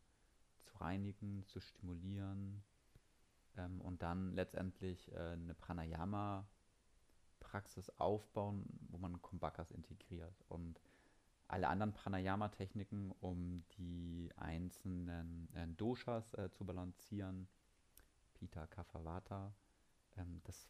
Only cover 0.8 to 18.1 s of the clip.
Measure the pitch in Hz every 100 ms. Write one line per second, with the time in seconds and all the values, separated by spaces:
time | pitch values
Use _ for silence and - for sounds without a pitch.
0.8 | 85 95 101 101 101 101 98 92 - -
1.8 | 90 85 95 98 98 98 98 101 - -
2.8 | - - - - - - - 95 90 92
3.8 | 90 90 85 90 92 90 92 - 92 -
4.8 | 92 90 - 85 85 85 85 85 - 87
5.8 | 82 80 90 104 104 98 101 - - -
6.8 | - - - - - - - 101 - -
7.8 | - - 87 104 - 107 104 101 - -
8.8 | - 87 90 87 - 87 78 - 82 -
9.8 | 80 - - 87 85 90 - 87 85 82
10.8 | - - - - - - - 95 76 95
11.8 | 107 101 101 95 92 101 104 - 98 104
12.8 | 95 101 98 - 92 87 87 90 - -
13.8 | 87 87 87 85 85 - 80 82 90 -
14.8 | 95 90 85 85 85 85 82 82 82 82
15.8 | 107 123 - 113 107 104 95 - 95 90
16.8 | 90 - - 101 95 92 92 - _ -
17.8 | - - -